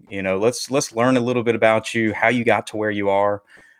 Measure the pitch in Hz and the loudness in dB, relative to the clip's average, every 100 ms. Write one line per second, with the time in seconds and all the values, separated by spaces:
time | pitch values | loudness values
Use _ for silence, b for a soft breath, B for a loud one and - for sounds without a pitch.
0 | - 98 95 95 110 123 - 131 - 110 | -14 -6 -4 0 0 -2 -4 -4 -4 0
1 | 123 127 120 123 117 110 110 110 - 117 | 2 2 0 -2 -2 2 2 2 0 -2
2 | 110 101 113 123 117 104 - 110 107 101 | -2 0 0 2 2 0 -2 -4 -4 -2
3 | 98 98 101 101 - b b b | 0 2 2 0 -8 b b b